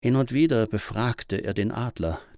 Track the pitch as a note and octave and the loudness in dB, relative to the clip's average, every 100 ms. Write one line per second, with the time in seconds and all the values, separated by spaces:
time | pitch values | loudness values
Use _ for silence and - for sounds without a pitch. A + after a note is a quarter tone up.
0 | B2 C3 C3+ B2+ D#3+ B2+ A2 G#2 - G2+ | 2 2 2 2 4 4 2 0 -4 -2
1 | A#2+ A2+ - G2 - G2 G#2 - A#2+ - | -2 -2 -4 -4 -4 -2 -2 -2 -6 -4
2 | E2 E2 - | -4 -4 -8